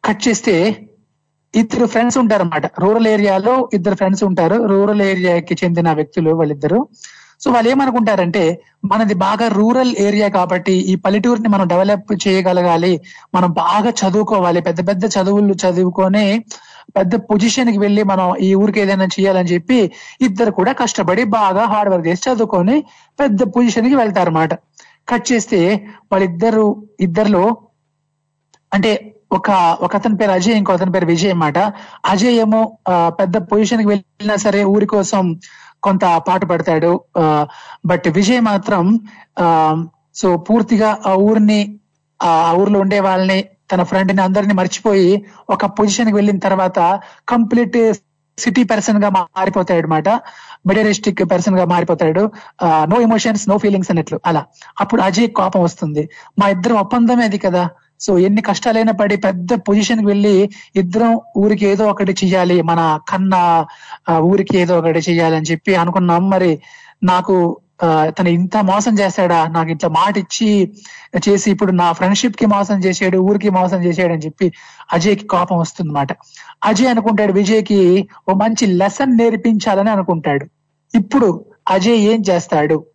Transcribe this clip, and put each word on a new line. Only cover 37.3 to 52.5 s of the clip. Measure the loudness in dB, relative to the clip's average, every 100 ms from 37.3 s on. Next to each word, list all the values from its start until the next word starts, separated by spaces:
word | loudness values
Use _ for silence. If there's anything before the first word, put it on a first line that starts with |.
| 0 -2 -8 -20 -10 -4
but | -2 0
విజయ్ | 0 2 2
మాత్రం, | 0 -2 -2 -2 2 0 -2 -20 -18 -2
ఆ, | 0 2 2 0 -6 _ _ -4
so | -2 -2
పూర్తిగా | 0 -2 0 0 0 -2 -2
ఆ |
ఊరిని, | 2 2 4 2 2 -2 -8 _ _ _ _
ఆ, | 0
ఆ | 2 2
ఊర్లో | 2 2 2
ఉండే | 2 0
వాళ్ళని, | 0 0 0 -2 -4 _ _
తన | -2
ఫ్రెండ్ | 0 0 0 0
ని, |
అందరినీ | 0 0 0
మర్చిపోయి | 0 -2 -2 0 2 2 2 -4 -20 -6
ఒక | -2 -2
పొజిషన్ | 0 -2 0 0
కి |
వెళ్ళిన | 2 0 0
తర్వాత | 0 0 0 0 0 0 -6 -18 -4
కంప్లీట్ | 0 2 2 0 2 2 0 _ _ _ -6
సిటీ | -2 0
పర్సన్ | 0 0 0 0
గా | 2
మారిపోతాడు | 0 -2 -4 -2 -2 0 -2 0
అనమాట. | -2 0 -2 -4 -20 -20 -8 -2
మెటీరియలిస్టిక్ | 0 0 0 -4 -2 -2
పర్సన్ | 0 0 0
గా |
మారిపోతాడు. | 0 0 -2 0 0 0 -2 -4 -20